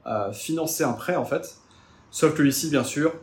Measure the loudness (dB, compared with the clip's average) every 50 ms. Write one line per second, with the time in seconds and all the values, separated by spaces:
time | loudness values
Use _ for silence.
0 | -6 -4 -2 -2 -2 -4 -6 -8 -6 -4 -2 -2 -2 -2 0 0 0 0 -2 -2
1 | -2 -2 -2 -2 0 -2 -2 -4 -4 -6 -16 -20 _ _ -20 -20 -20 -20 -20 -20
2 | -20 -12 -2 2 2 4 4 6 4 4 4 2 0 0 2 0 0 0 0 0
3 | 0 0 0 -2